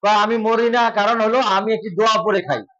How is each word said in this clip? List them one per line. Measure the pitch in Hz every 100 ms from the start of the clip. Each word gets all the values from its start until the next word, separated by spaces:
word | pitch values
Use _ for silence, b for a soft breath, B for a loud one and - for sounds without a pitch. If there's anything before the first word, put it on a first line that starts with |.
কয়, | 202
"আমি | 208 214 226
মরি | 220 226 233
না, | 240 233
কারণ | 208 202 233
হলো | 220 247
আমি | 233 190 214
একটি | 220 208 175
দোয়া | 220 220
পড়ে | 175 196
খাই।" | 170 123 104